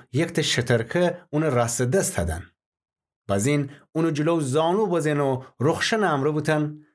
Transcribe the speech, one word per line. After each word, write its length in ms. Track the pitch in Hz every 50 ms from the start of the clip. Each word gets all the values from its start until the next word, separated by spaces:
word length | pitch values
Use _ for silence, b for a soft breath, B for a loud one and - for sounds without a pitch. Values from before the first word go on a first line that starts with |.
| B _
یک 220 | - 139 170 170 -
تا 80 | 165
شترکه 800 | 151 - - - 120 - 120 113 113 - - 175 180 175 180 - - _
اون 140 | 147 151 160
راست 380 | 151 127 120 117 117 - -
دست 380 | 123 120 127 196 - - - -
هدن. 260 | 87 85 80 85 - - _ _ _ _ _ _ _ _ _ _ _ _ _ _ _
باز 180 | - 101 101 107
این 240 | 143 147 147 135 127 B B B _
اونو 200 | - 160 165 165
جلو 300 | 151 147 151 165 170 165
زانو 460 | 143 127 131 156 160 170 180 214 220
بزن 320 | 185 175 165 151 156 147 147
و 240 | 143 135 131 127 B B B -
رخشن 440 | 123 160 165 - - - 233 220 202
امرو 280 | 170 151 135 139 156
بودن، 540 | 151 151 147 160 156 151 151 151 151 B B B